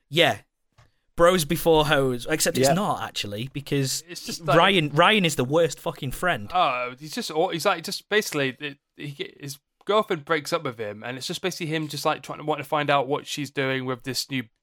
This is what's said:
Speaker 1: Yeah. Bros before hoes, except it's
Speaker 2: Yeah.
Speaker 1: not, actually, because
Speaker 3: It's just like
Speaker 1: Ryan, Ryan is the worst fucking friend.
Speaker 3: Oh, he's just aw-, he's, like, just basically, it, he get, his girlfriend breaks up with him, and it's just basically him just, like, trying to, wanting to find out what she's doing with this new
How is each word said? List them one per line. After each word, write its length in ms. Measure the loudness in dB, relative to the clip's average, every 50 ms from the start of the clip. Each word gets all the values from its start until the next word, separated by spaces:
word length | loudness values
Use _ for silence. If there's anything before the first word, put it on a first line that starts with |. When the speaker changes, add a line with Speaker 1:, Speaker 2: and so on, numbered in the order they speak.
| _ -4
Speaker 1:
Yeah. 300 | 2 4 4 4 4 0 -6 _ _ _ _ _ _ _ -20 _ _ _ _ _ 0
Bros 300 | 4 6 6 6 4 2
before 400 | 0 -2 0 4 4 6 6 6
hoes, 400 | 4 4 4 4 2 0 -2 -4 -4
except 300 | -2 0 0 0 2 4
it's 100 | 4 4
Speaker 2:
Yeah. 60 | 4
Speaker 1:
not, 280 | 2 2 0 -2 -2 -4
actually, 460 | -8 -8 -8 -8 -6 -6 -8 -8 -8 -8
because 520 | -10 -8 -4 -2 0 0 0 -2 -6 -8
Speaker 3:
It's 180 | -10 -14 -14 -10
just 180 | -10 -10 -8 -2
like 120 | 2 4
Speaker 1:
Ryan, 340 | 6 6 6 6 4 2 2
Ryan 340 | 4 6 6 6 6 4 2
is 120 | 2 2
the 80 | 0 0
worst 360 | 2 4 2 2 2 0 -4
fucking 320 | -8 -8 -8 -6 -8 -8 -6
friend. 380 | -4 -2 -2 -2 -2 -4 -4 0
Speaker 3:
Oh, 400 | 0 2 2 0 -2 -4 -6 -8 -10
he's 160 | -14 -12 -8
just 160 | -8 -8 -4
aw-, 180 | 0 0 0 0
he's, 160 | 0 0 2
like, 200 | 2 0 0 -2
just 240 | -8 -8 -8 -6 -2
basically, 460 | 0 0 0 0 0 0 0 -2 -2 -4
it, 180 | -8 -10 -10 _ _ _ _
he 140 | -12 -12 -12 -10
get, 280 | -10 -12 -14 -14 -14
his 180 | -14 -14 -14 -14 _ _ _ _ _
girlfriend 380 | 0 2 2 2 2 -2 -4 -2
breaks 260 | -2 -2 -2 -2 -2 -4
up 100 | -2 -2
with 160 | -4 -6 -6
him, 240 | -6 -8 -8 -8 -10
and 140 | -10 -10
it's 100 | -8 -8
just 140 | -8 -8 -6
basically 260 | -6 -6 -6 -4 -6
him 220 | -4 -4 -4 -4 -4
just, 160 | -6 -4 -2
like, 180 | -2 -2 -2 -6
trying 160 | -12 -12 -10
to, 60 | -4
wanting 200 | -4 -4 -4 -4
to 40 | -2
find 220 | -2 0 2 4
out 180 | 2 2 2 0
what 180 | -2 -4 -4
she's 240 | -6 -8 -8 -8 -8
doing 360 | -4 -2 -2 -2 -2 -2 -2
with 160 | -4 -6 -6 -6
this 280 | -8 -6 -6 -6 -4
new 140 | -4 -6 -6 -6 _ _